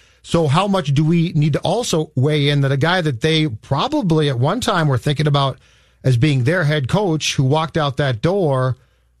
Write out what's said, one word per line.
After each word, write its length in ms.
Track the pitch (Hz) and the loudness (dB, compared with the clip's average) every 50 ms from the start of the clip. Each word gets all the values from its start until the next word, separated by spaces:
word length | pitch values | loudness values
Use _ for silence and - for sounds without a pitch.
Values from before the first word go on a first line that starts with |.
| _ _ _ _ - | _ _ _ _ -10
So 260 | - - 170 165 147 | -2 0 0 2 2
how 180 | 131 175 196 208 | 2 2 2 2
much 260 | 196 190 - 147 139 | 0 -2 0 0 0
do 120 | 135 160 | 2 2
we 260 | 151 175 170 160 180 - | 2 2 2 0 0 0
need 180 | 147 151 160 139 | 0 0 0 0
to 60 | - | 0
also 520 | - - 180 226 247 - - 165 156 - - | -2 -2 -2 -2 -2 -2 -2 -2 -2 -2 -2
weigh 340 | 131 123 151 151 151 143 143 | 0 0 2 2 2 0 2
in 100 | 147 143 | 2 2
that 140 | 139 135 139 | 2 0 0
a 20 | |
guy 240 | 135 139 160 180 185 | 0 0 0 0 0
that 220 | 170 156 135 110 | 0 -2 -4 -2
they 260 | - 156 160 156 156 151 | -2 0 0 0 0 -2
probably 800 | 110 104 - - 135 143 196 262 302 302 233 175 160 156 156 143 | -4 -8 -6 -6 -4 -2 -2 -2 -2 -2 0 0 0 2 0 0
at 100 | 135 120 | 0 0
one 220 | 123 147 190 247 | -2 -2 -2 -2
time 300 | 220 - 208 175 160 147 | -2 -2 0 0 0 0
were 80 | 131 120 | 0 0
thinking 280 | - 147 147 - 151 | -2 -2 -2 0 0
about 320 | 151 139 143 139 135 - - _ _ _ _ _ _ _ _ - | 0 0 0 0 -2 -4 -8 _ _ _ _ _ _ _ _ 0
as 140 | 131 127 117 | 0 2 2
being 260 | 120 156 143 131 120 | 2 2 2 2 0
their 220 | 131 175 190 165 | 0 0 0 0
head 240 | 143 151 151 135 117 | 0 0 -2 -2 -2
coach 460 | - 190 214 185 160 151 - - - | -2 0 0 0 -2 -2 -4 -4 -2
who 100 | - 139 | 0 0
walked 320 | 131 143 156 160 156 - 165 | 2 2 0 0 -2 -2 -2
out 180 | 147 143 127 | -2 -2 -2
that 260 | - 147 135 127 104 | -2 -2 -2 -2 -2
door 540 | - 160 190 202 185 147 135 131 127 131 123 - _ _ _ _ _ _ _ _ | -2 -2 0 0 0 0 0 0 0 -2 -4 -6 _ _ _ _ _ _ _ _